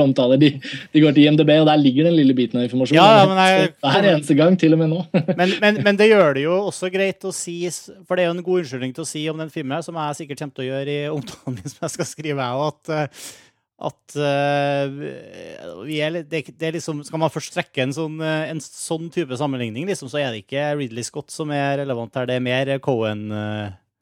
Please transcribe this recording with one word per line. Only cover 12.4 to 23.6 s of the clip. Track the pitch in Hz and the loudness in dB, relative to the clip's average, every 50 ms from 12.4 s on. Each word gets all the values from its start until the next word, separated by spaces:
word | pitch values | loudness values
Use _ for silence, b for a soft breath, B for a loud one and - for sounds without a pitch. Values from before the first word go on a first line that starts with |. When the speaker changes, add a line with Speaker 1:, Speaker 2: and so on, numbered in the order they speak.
| 127 | -4
Speaker 2:
jeg, | 123 123 135 | -4 -4 -4
og | 147 | -4
at, | 151 - _ - - 156 | -4 -6 _ -8 -6 -4
eh, | 156 147 135 B B B B B B B B B B B B _ - | -4 -4 -6 B B B B B B B B B B B B _ -10
at, | - - - _ _ _ - | -10 -10 -10 _ _ _ -6
eh, | 147 147 143 139 143 143 143 143 143 143 143 143 143 139 139 139 143 147 147 135 - - - 90 90 87 80 78 - 71 85 82 87 110 | -4 -2 -2 0 0 0 0 0 0 0 0 -2 -2 -4 -6 -8 -10 -12 -12 -14 -14 -18 -20 -20 -18 -18 -18 -18 -16 -16 -16 -14 -14 -10
vi | 147 156 151 | -8 -4 -4
er | 151 156 170 | -4 -4 -4
litt, | 175 156 143 | -6 -8 -8
det, | 160 160 131 - 120 | -8 -8 -8 -10 -10
det | - 160 160 | -8 -8 -6
er | 160 | -6
liksom, | 165 - - 156 147 147 | -6 -8 -8 -8 -10 -10
skal | - - 160 | -8 -4 -2
man | 160 147 - | -2 -2 -2
først | 151 - - - | -4 -10 -8 -8
trekke | 180 165 _ - - 127 | -8 -8 _ -4 -4 -4
en | 135 131 | -2 -4
sånn, | 156 165 151 156 156 160 | -6 -6 -8 -6 -6 -4
eh, | 156 156 156 156 131 | -4 -2 -4 -4 -6
en | 160 156 - | -8 -10 -10
sånn | - - - - - 165 160 165 170 | -12 -16 -12 -8 -8 -6 -8 -8 -6
type | - 175 165 127 127 120 | -6 -6 -4 -4 -4 -4
sammenligning, | 151 143 135 123 120 113 107 123 165 202 | -4 -4 -4 -4 -6 -6 -6 -8 -6 -6
liksom, | 190 - 139 120 | -6 -8 -8 -8
så | 143 147 | -6 -4
er | 143 127 | -4 -4
det | 113 107 - | -6 -10 -10
ikke | - 139 139 147 147 147 147 | -8 -6 -4 -4 -4 -4 -4
Ridley | 139 117 113 120 113 | -6 -8 -8 -10 -10
Scott | - - 151 - - - | -10 -10 -12 -14 -12 -10
som | - 160 151 | -10 -8 -4
er | 147 143 139 139 139 139 | -2 -2 -2 -2 -2 -4
relevant | 139 139 123 117 117 107 - | -4 -4 -6 -6 -8 -6 -6
her, | 131 127 123 | -6 -4 -2
det | 127 | -2
er | 127 127 | -2 -2
mer | 123 123 131 135 135 139 135 - | -2 -2 -2 -2 -2 -4 -4 -2
Coen, | 147 131 113 110 107 107 104 107 107 | -2 0 0 0 -2 -4 -6 -8 -8
eh, | 107 104 107 107 107 107 | -6 -6 -6 -6 -6 -6